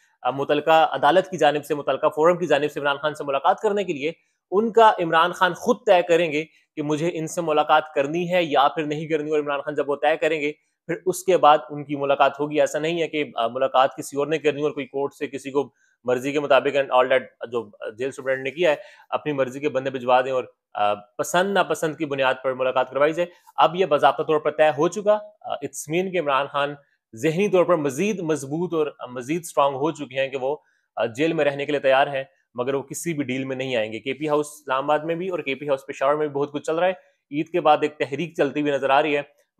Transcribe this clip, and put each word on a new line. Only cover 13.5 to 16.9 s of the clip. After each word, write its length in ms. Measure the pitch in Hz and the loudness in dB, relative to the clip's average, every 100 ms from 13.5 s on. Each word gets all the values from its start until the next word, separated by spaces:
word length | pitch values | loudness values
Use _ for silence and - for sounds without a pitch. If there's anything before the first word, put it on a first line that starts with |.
| 127 135 131 135 - | 0 2 4 4 0
किसी 220 | 135 139 | -8 -4
और 100 | 143 | -2
ने 100 | 160 | -2
करनी 240 | 147 139 | -2 -2
और 100 | 147 | -2
कोई 140 | 147 127 | -4 -8
कोर्ट 280 | 139 139 | -6 -6
से 140 | - 139 | -6 -10
किसी 240 | 131 139 | -8 -6
को 220 | 135 127 _ _ _ 120 | -4 -4 _ _ _ -4
मर्जी 260 | 127 135 | -2 -2
के 60 | 143 | -2
मुताबिक 340 | 143 131 143 | 2 4 4
and 120 | 135 | 0
all 200 | 135 | 2